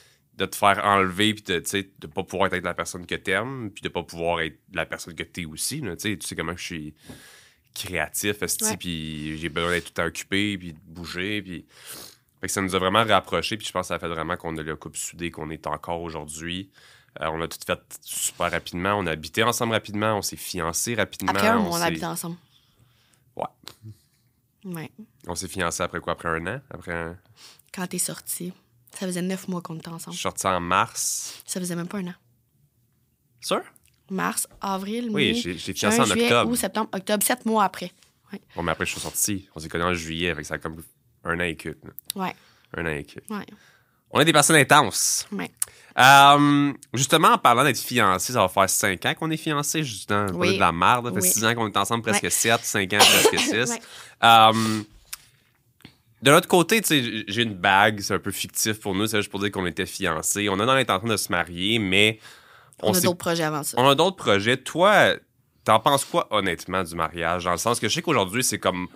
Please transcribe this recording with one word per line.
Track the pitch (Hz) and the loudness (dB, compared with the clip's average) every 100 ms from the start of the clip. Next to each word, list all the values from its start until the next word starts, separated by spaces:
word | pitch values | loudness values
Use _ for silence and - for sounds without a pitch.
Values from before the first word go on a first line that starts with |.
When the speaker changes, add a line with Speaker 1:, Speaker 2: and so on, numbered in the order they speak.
| _ _ _ - | _ _ _ -6
Speaker 1:
de | 92 | -6
te | |
faire | - 101 98 | 2 4 4
enlever, | 101 98 92 90 107 | 4 4 2 2 0
puis | 104 | 0
de, | - 87 | -2 -4
tu | - | -2
sais, | 101 95 _ | -4 -6 _
de | 85 | -14
pas | 95 | -10
pouvoir | 92 92 95 | -6 0 0
être | 90 | 0
la | 87 | -4
personne | 85 82 92 85 | -6 -8 -8 -8
que | 82 | -6
t'aimes, | - 95 120 135 107 | -2 -2 -2 -8 -12
puis | - | -10
de | 87 | -8
pas | 90 | -6
pouvoir | 82 85 82 85 | -8 -6 -4 -2
être | 80 - _ | -4 -8 _
la | 82 80 | -6 -6
personne | 85 - 80 | -8 -12 -12
que | |
t'es | 82 - 80 | -12 -10 -10
aussi, | 78 - 147 | -8 -8 -6
là. | 113 85 | -8 -6
Tu | 110 | -6
sais, | 98 | -6
tu | - | -8
sais | 87 | -8
comment | 82 87 | -8 -8
je | |
suis | - 87 76 - - - - - _ _ _ | -10 -10 -12 -16 -20 -20 -20 -20 _ _ _
créatif, | - 90 85 76 - 104 101 | -12 -6 -4 -4 -4 -4 -2
esti, | 90 - | -4 -2
Speaker 2:
Ouais. | 214 202 | -2 -2
Speaker 1:
puis | 92 82 78 78 76 78 | -6 -6 -8 -8 -8 -8
j'ai | 82 | -6
besoin | 78 85 | -4 0
d'être | 87 | -2
tout | - - | -4 -4
le | |
temps | 85 | -4
occupé, | - - 98 104 98 | -6 -6 -4 -2 -4
puis | 87 | -10
de | 76 | -16
bouger, | - 82 82 85 98 104 | -18 -16 -12 -8 -6 -6
puis... | 92 82 - _ - - - - _ _ | -8 -14 -14 _ -18 -18 -18 -20 _ _
Fait | 95 | -6
que | |
ça | 101 | -2
nous | 95 | 0
a | 92 | 2
vraiment | 92 104 | 2 4
rapprochés, | 113 98 - 87 - 110 | 4 4 2 -2 -2 -6
puis | - | -6
je | |
pense | 92 | -6
que | 90 | -4
ça | |
a | 85 | -6
fait | 85 | -6
vraiment | 82 80 87 | -6 -6 -6
qu'on | 85 80 | -6 -8
a | |
le | 78 76 | -8 -10
couple | 80 - | -10 -10
soudé | - 85 85 | -10 -8 -10
qu'on | - 78 | -8 -10
est | 80 78 | -10 -8
encore | 73 - 85 | -8 -6 -8
aujourd'hui. | 85 78 76 78 85 90 95 _ - - _ - | -8 -10 -12 -12 -8 -10 -12 _ -20 -20 _ -8
Euh, | 78 | -6
on | 80 | -4
a | 82 | -6
tout | - - | -6 -4
fait | 87 - - | -4 -6 -18
super | - - - - 85 | -12 -6 -6 -2 -2
rapidement, | 82 - 87 95 104 | -2 -6 -4 0 0
on | 87 | 0
a | |
habité | 78 80 110 | -4 -4 0
ensemble | 113 117 120 | 2 2 0
rapidement, | 110 - 104 107 104 | -2 -2 -2 0 0
on | |
s'est | - - | -2 -8
fiancés | - 90 82 - 117 | -8 -4 -2 -2 -2
rapidement, | 113 98 - 98 | -2 -2 -4 -2
Speaker 2:
Après | 98 214 | 0 2
un | 233 | 2
Speaker 1:
on | |
Speaker 2:
mois, | 208 170 | 0 0
on | |
Speaker 1:
s'est | 170 | -2
Speaker 2:
habite | 160 | -2
ensemble. | 170 170 170 175 _ _ _ _ _ _ _ _ _ - | -6 -8 -10 -12 _ _ _ _ _ _ _ _ _ -10
Speaker 1:
Ouais. | - _ - - 110 - _ _ _ _ _ _ | -10 _ -20 -20 -20 -20 _ _ _ _ _ _
Speaker 2:
Ouais. | 190 170 143 - 220 _ - | -12 -12 -12 -16 -20 _ -12
Speaker 1:
On | |
s'est | 85 92 | -10 -8
fiancés | 98 85 82 | -4 -4 -2
après | 87 87 | -4 -6
quoi ? | 87 | -6
Après | 80 85 | -4 -2
un | 82 87 | -4 -4
an ? | 131 - | -8 -12
Après | 85 90 | -16 -8
un | 85 82 87 _ _ - - _ | -6 -8 -10 _ _ -20 -20 _
Speaker 2:
Quand | - 180 | -10 -8
t'es | 180 | -6
sorti, | - 156 - - 175 - _ _ _ - | -6 -8 -10 -10 -10 -14 _ _ _ -10
ça | 185 | -6
faisait | 175 | -4
neuf | 180 190 - | -4 -6 -6
mois | 175 | -8
qu'on | 175 160 | -8 -12
était | 170 | -12
ensemble. | 165 - | -14 -12
Speaker 1:
Je | 175 | -8
suis | |
sorti | 190 - - | -6 -4 -2
en | 90 | 0
mars. | 87 95 113 - - - - - - | 2 0 0 -2 -6 -6 -10 -14 -10
Speaker 2:
Ça | 196 | -8
faisait | 180 170 | -6 -6
même | 170 | -8
pas | 208 | -8
un | 175 | -10
an. | 180 _ _ _ _ _ _ _ _ _ _ _ _ | -12 _ _ _ _ _ _ _ _ _ _ _ _
Speaker 1:
Sûr ? | - 208 - _ _ _ - | -4 -4 -4 _ _ _ -10
Speaker 2:
Mars, | 190 175 226 - - | -6 -4 -4 -8 -8
avril, | 196 190 196 226 240 | -6 -6 -6 -6 -4
Speaker 1:
Oui, | 202 117 | 0 0
Speaker 2:
mai, | |
Speaker 1:
j'ai, | 240 220 85 | 0 -4 -8
j'ai | - | -8
Speaker 2:
juin, | - 208 | -2 2
Speaker 1:
fiancé | 226 | 4
en | |
Speaker 2:
juillet, | 214 226 233 | 4 4 4
Speaker 1:
octobre. | 233 226 | 4 2
Speaker 2:
août, | 240 | 0
septembre, | 190 214 220 | -2 -4 -4
octobre, | 202 - 214 | -6 -2 0
sept | - 247 | 0 -2
mois | 226 220 | 0 2
après. | 190 - 180 _ _ _ _ | 0 -2 -14 _ _ _ _
Ouais. | 196 _ | -20 _
Speaker 1:
Bon, | 87 | -6
mais | 85 | -2
après, | 80 90 | -2 -4
je | |
suis | - | -6
sorti. | 80 - - 92 - | -8 -4 -2 -4 -8
On | 80 | -14
s'est | 80 | -8
connus | 85 | -2
en | 87 | 0
juillet, | 87 80 82 87 | -2 -4 -4 -4
fait | 76 | -4
que | 76 | -6
ça | |
a | 78 | -8
comme | 82 80 - _ _ _ | -8 -12 -18 _ _ _
un | 87 85 | -6 -2
an | |
et | 87 78 | -2 -6
quelques, | 82 - | -10 -14
là. | - - - | -16 -18 -10
Speaker 2:
Ouais. | 196 185 - _ _ _ - | -6 -6 -8 _ _ _ -6
Speaker 1:
Un | 82 | -4
an | |
et | 73 | -4
quelques. | - - - | -8 -16 -12
Speaker 2:
Ouais. | 208 - 208 _ _ _ _ _ | -12 -12 -20 _ _ _ _ _
Speaker 1:
On | 117 | 2
est | |
des | 160 | 4
personnes | 151 143 156 | 6 6 6
intenses. | 131 147 110 - - - - | 8 6 6 0 -2 -2 -4
Speaker 2:
Ouais. | 196 175 - - - - - | -8 -8 -8 -10 -10 -6 6
Speaker 1:
Euh, | 127 139 143 143 143 143 143 131 - | 10 10 10 8 6 4 2 -2 -8
justement, | 120 135 160 190 | -4 2 4 6
en | 233 | 6
parlant | 131 120 | 4 6
d'être | 143 113 | 4 0
fiancés, | - 123 101 92 - | -2 2 4 2 0
ça | 123 | 2
va | 92 | 2
faire | 98 95 | 4 2
cinq | - 104 90 127 | 2 0 0 -2
ans | |
qu'on | 156 160 | -2 -4
est | 156 | -4
fiancés, | 160 147 147 165 | -2 -2 -2 -2
justement. | 143 101 - 104 101 | -4 -6 -2 0 0
On | 87 | 0
Speaker 2:
Oui. | 175 | 0
Speaker 1:
de | 190 | 2
la | 90 | 2
merde, | 82 95 123 120 | 4 4 2 0
là. | |
Ça | 92 | -2
fait | 92 | 0
Speaker 2:
Oui. | |
Speaker 1:
six | 98 | 2
ans | 113 117 | 2 2
qu'on | 107 | 0
est | 98 | 0
ensemble, | 101 117 | 0 -2
presque | 110 104 | 0 -2
Speaker 2:
Ouais. | 87 | 0
Speaker 1:
sept, | - 113 117 | 0 2 2
cinq | - 107 92 | 2 -2 0
ans, | 104 | 4
presque | - - - - | 6 6 4 2
Speaker 2:
<laughs> | |
Speaker 1:
six. | 262 180 240 | 0 0 -2
Speaker 2:
Ouais. | 226 - - - - | -4 -10 -20 -18 4
Speaker 1:
Euh, | 117 113 110 110 110 110 104 - - - _ _ _ _ _ _ - _ _ _ | 8 10 8 6 0 -2 -6 -18 -20 -20 _ _ _ _ _ _ -20 _ _ _
de | 135 | 6
l'autre | 160 - | 6 6
côté, | 180 165 226 | 4 4 2
tu | - | 2
sais, | 151 | 0
j'ai, | 120 107 104 | 0 -4 -6
j'ai | 107 | -2
une | 117 | -2
bague, | 92 98 95 110 107 | 0 4 6 6 4
c'est | 95 | -2
un | 92 | -4
peu | 101 | -4
fictif | - 95 - 113 107 | -6 -6 -4 -4 -2
pour | 104 | -4
nous, | 95 110 | -2 0
c'est | 110 | -2
juste | 101 | -2
pour | 98 | -4
dire | 101 | -4
qu'on | 98 90 | -2 -4
était | 85 90 | -4 -6
fiancés. | - 90 80 - 101 104 | -4 -2 -2 -2 -2 0
On | 95 | 0
a | 117 | 2
dans | 135 | 2
l'intention | 117 92 113 | 2 0 0
de | 101 | -2
se | - | 0
marier, | 90 85 87 98 117 | -2 -2 -4 -2 0
mais | 95 95 107 110 - - - - _ - | 2 4 4 2 -10 -20 -20 -20 _ -6
on | - | 0
Speaker 2:
On | |
a | |
Speaker 1:
s'est | 185 | 2
Speaker 2:
d'autres | 180 175 | 2 0
projets | 180 170 | -2 -2
avant | 156 151 | -2 -4
ça. | - - | -4 2
Speaker 1:
On | 135 | 4
a | |
d'autres | 139 180 190 | 6 2 0
projets. | 120 98 107 123 | 2 2 2 -2
Toi, | - 151 196 196 110 - _ _ _ _ | -2 2 4 6 6 4 _ _ _ _
t'en | - 110 | 4 4
penses | 147 139 | 6 2
quoi, | - 170 - | 0 -2 0
honnêtement, | 104 95 82 - 92 | 0 0 -2 -4 -4
du | 85 | -4
mariage ? | 85 80 85 82 90 | -4 -4 -2 -2 -2
Dans | 90 | 0
le | 87 | 0
sens | 113 120 | 0 0
que | 107 | 0
je | |
sais | 160 | -2
qu'aujourd'hui, | 180 131 92 113 | 0 2 2 0
c'est | 127 101 | -2 0
comme | 95 90 90 | -2 -2 -6